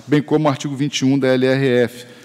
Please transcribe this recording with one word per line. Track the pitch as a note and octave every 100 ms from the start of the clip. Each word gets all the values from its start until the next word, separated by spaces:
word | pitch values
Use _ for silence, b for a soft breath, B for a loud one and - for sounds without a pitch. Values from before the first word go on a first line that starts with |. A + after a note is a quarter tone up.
| B
bem | D3
como | C#3 D#3 D3+
o |
artigo | C3 D3
vinte | C3+ D3 -
e |
um | C3 C#3
da | C3
L | B2+
R | B2+ C3+ C3+
F, | B2 A#2 - - B